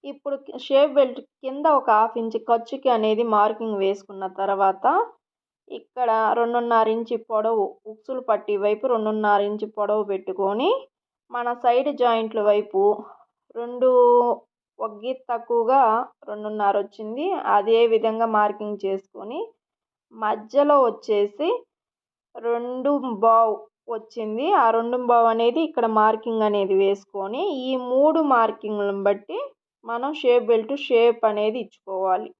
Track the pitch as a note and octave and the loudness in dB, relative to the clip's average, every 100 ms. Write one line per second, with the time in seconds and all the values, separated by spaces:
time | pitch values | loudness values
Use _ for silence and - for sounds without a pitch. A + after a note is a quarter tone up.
0 | C#4 C#4 C#4+ C#4 - B3+ - C4+ D4 C4+ | -14 -12 -8 -8 -10 -16 0 4 4 4
1 | B3+ A#3+ - _ C4 C4+ D4+ C#4 C4 G#3+ | 2 0 -16 _ -10 -2 2 2 4 4
2 | A3+ A#3 A3+ A3 A3 A#3 A#3 C#4 C4+ A#3 | 2 -2 -6 -6 0 0 0 -4 0 2
3 | G#3+ G#3+ A#3 G#3+ G#3 A3 A3+ G3+ G3 G3+ | 2 0 2 2 2 0 -6 -2 -2 -2
4 | - G3 F#3+ F#3+ G3 G3 G3 F#3 - E4+ | -10 -12 -12 -6 -4 2 0 2 0 0
5 | A4+ - _ _ _ _ _ - _ - | -2 -8 _ _ _ _ _ -18 _ -4
6 | A#3+ A3 A3 A3+ A#3 A#3+ A#3+ A#3 A3 A3 | 0 2 0 0 0 -2 2 2 2 0
7 | A3+ A#3 - A3 A3 A3+ G3 - G#3+ G#3+ | -4 -6 -4 -2 0 0 -2 -6 -20 -20
8 | - C4 B3+ G#3 - G3+ G#3 G#3+ C4 A#3 | -10 -10 -2 -4 -2 -2 0 -2 -2 -2
9 | G#3+ G#3+ G#3+ G#3 G3+ G#3+ G#3+ - G3+ G#3+ | -2 -2 2 2 0 -4 -8 -6 -2 -2
10 | G3+ F#3+ F#3+ F#3 G3 G#3 D#4 C5+ C5+ _ | -2 -6 -6 -4 -2 0 -2 -2 -6 _
11 | _ _ _ A#3+ A#3+ A#3+ B3 A#3+ C4+ C#4+ | _ _ _ -6 -6 -2 2 2 0 0
12 | B3 A3+ A3 A3 G#3 G#3 G#3 F#3+ G3+ G#3 | 0 0 -2 -2 2 2 0 0 2 0
13 | A3 - _ _ _ - A#3+ B3 B3+ B3+ | -8 -20 _ _ _ -12 -10 0 4 6
14 | A#3+ A#3+ A#3+ - _ _ _ _ A3 G#3 | 6 6 4 -2 _ _ _ _ -10 -8
15 | A#3 C4 - A#3 A#3 A#3 A3+ C4 A#3+ A3 | -10 -10 -8 -8 -2 0 2 4 4 2
16 | C4 _ - G#3 G#3+ G#3+ G3+ G3+ G3+ - | -2 _ -16 -12 -8 -2 0 0 -4 -10
17 | G#3+ A#3 F4 F4+ - G3+ G3+ A3+ A#3 A3+ | -10 -6 -4 -4 0 0 4 4 4 2
18 | A3 A3 A3+ G#3+ G#3 G#3 G#3 G#3 G3 F#3+ | 0 -2 0 2 0 -2 -8 -6 -6 -6
19 | _ - G3+ C#4+ A4 _ _ _ _ _ | _ -18 -12 -10 -12 _ _ _ _ _
20 | _ A3+ G#3+ A3 A3 C4 C#4+ D4 B3+ E3+ | _ -8 -6 -6 -2 0 4 4 2 -2
21 | - G#3 G3+ G3+ D#4+ B4 _ _ _ _ | -2 -2 -2 -2 -4 -4 _ _ _ _
22 | _ _ _ A#3 A#3 A#3 A#3+ B3+ C4 C#4+ | _ _ _ -10 -4 -4 -4 -4 -2 -2
23 | B3+ G#3+ A3+ A3+ A3+ G#3 - _ - A3+ | -2 0 4 4 2 -2 -10 _ -10 -10
24 | A3 - G#3+ A3 D4+ G4 A#3+ A3+ A#3 B3 | -10 -10 -8 -4 0 2 2 2 -2 -4
25 | B3 A#3+ A3+ A3+ A#3 A#3+ D#4+ D#4 A#3 A3 | 2 4 4 2 0 0 -4 -2 0 2
26 | G#3+ A3 A#3+ A3+ G#3+ G#3 F#3+ F#3+ G3 G3 | 2 2 -4 -2 0 0 0 2 2 0
27 | _ G3+ G3 A#3+ G4 C#4 B3+ C4 B3 B3+ | _ -10 -8 -6 -6 -4 -4 -6 -2 2
28 | D4 D#4+ D4+ B3 A3+ A3 G#3+ G#3 G3+ G3 | 4 2 2 2 2 -2 -8 -4 -4 -2
29 | G3 G3+ - F#4+ C#5 _ _ _ A3+ A#3 | -2 -2 -6 -10 -10 _ _ _ -10 -6
30 | C4+ D4 B3+ A#3+ A3 A3+ A3 C#4+ - A#3+ | -6 -2 2 2 2 0 0 -8 0 4
31 | A#3 A#3 A3 G#3 G#3+ A#3+ G3+ _ - F#3+ | 4 2 -2 0 -2 -4 -10 _ -12 -6
32 | F#3+ F#3 A3 | -2 -2 -4